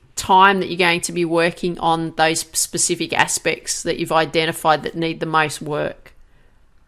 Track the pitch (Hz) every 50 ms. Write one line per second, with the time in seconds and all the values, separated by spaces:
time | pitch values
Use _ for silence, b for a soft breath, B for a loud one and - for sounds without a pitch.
0 | _ _ - - - - 196 185 190 196 196 190 180 - 170 170 185 175 170 175
1 | - - 170 175 175 160 165 170 165 180 170 - - 180 170 - - 170 165 165
2 | 165 160 160 - 160 160 165 160 - - - - - - - 170 - - 180 165
3 | 165 165 - - 151 - - - - 170 160 - - - - - - 175 160 -
4 | 165 160 160 165 160 151 - 165 160 160 165 - - 175 151 147 - - - 165
5 | 165 160 160 156 160 160 160 160 156 151 - - 160 147 147 147 151 - - -
6 | - - - - - _ _ _ _ _ _ _ _ _ _ _ _